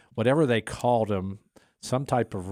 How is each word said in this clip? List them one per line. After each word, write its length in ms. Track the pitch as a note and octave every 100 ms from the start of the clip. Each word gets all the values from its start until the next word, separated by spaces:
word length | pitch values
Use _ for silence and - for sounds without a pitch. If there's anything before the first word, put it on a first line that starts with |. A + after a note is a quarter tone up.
| _ -
whatever 320 | A#2 D3 D3
they 140 | A2+
called 500 | - - B2 A#2+ G#2+
'em, 260 | G2+ F#2+ G2 _ - _ _
some 260 | - B2+ C#3
type 260 | B2+ A2
of 160 | G2+ F#2